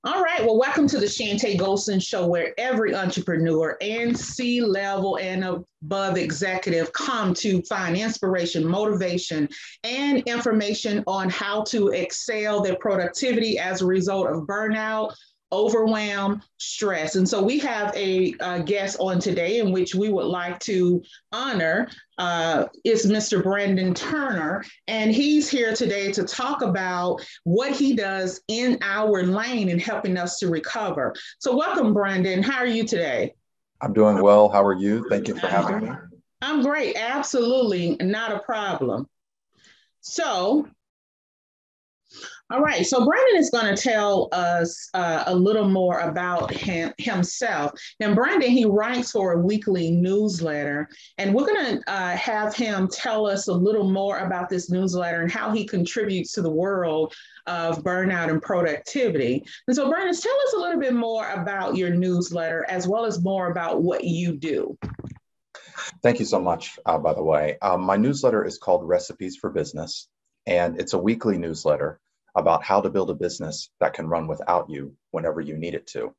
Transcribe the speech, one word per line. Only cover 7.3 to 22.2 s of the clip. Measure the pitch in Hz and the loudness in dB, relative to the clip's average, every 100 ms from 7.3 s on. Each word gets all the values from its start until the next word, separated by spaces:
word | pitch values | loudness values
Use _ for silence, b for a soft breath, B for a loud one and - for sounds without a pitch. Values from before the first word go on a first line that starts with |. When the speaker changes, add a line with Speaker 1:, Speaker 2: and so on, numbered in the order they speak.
Speaker 1:
to | 175 214 190 | 0 0 0
find | - 202 180 175 | 0 -4 -2 -2
inspiration, | 214 226 190 185 170 175 | -2 -2 0 0 0 0
motivation, | 160 185 214 190 185 175 - 156 147 B B B | 0 2 2 0 0 -2 -2 -2 -2 B B B
and | 226 254 285 262 | -6 -2 2 0
information | 240 233 240 220 208 214 220 208 208 | 0 -2 2 2 0 -2 -2 -2 0
on | 190 185 | 0 0
how | 180 202 208 | -2 -2 -2
to | 214 233 202 | -2 2 2
excel | 185 180 - - 214 214 208 | 2 -4 -6 -6 -2 0 0
their | 190 180 | 0 -2
productivity | - 190 175 - 262 233 220 208 | 0 0 -2 -2 0 2 0 0
as | 180 180 | -2 0
a | 185 | 2
result | 185 180 196 185 | 2 2 0 0
of | 165 151 | -2 -4
burnout, | 202 220 214 214 220 214 B B B _ | -4 -2 -2 -2 -4 -4 B B B _
overwhelm, | 190 214 226 220 214 208 202 196 208 - _ | 0 2 4 2 2 -2 -2 -2 -2 -8 _
stress. | - - 214 175 156 | -10 -4 -2 -2 -2
And | 190 185 | 2 2
so | 208 | 4
we | 196 285 | 2 2
have | 269 226 208 202 | 0 -2 -2 -2
a, | 196 185 185 170 | 0 2 0 0
a | 180 175 | -4 -4
guest | 160 202 196 - | -2 -2 -2 -2
on | 190 180 | 0 0
today | 190 175 170 233 | 0 0 0 2
in | 208 | 2
which | 185 180 | 2 0
we | 185 214 | 0 0
would | 190 - | 0 0
like | 180 175 180 | -2 -4 -8
to | - 190 180 175 B B _ | -2 2 4 2 B B _
honor, | 220 269 214 165 185 247 B B | -6 -4 -2 0 0 -2 B B
uh, | - | -6